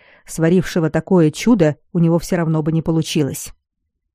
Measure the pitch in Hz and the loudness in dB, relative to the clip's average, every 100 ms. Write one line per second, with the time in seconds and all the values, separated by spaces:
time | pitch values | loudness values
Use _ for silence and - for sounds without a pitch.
0 | _ _ - - 160 185 - 180 160 160 | _ _ -14 -2 2 2 0 -2 -2 -2
1 | - 185 156 - 220 233 151 - _ 175 | 0 2 2 2 0 2 2 0 _ 0
2 | 165 170 - 180 160 156 151 160 160 160 | 2 0 -2 -2 -2 -2 -2 -2 -2 -2
3 | 160 160 135 - - - _ _ _ _ | -2 -2 -2 -6 -14 -20 _ _ _ _
4 | _ | _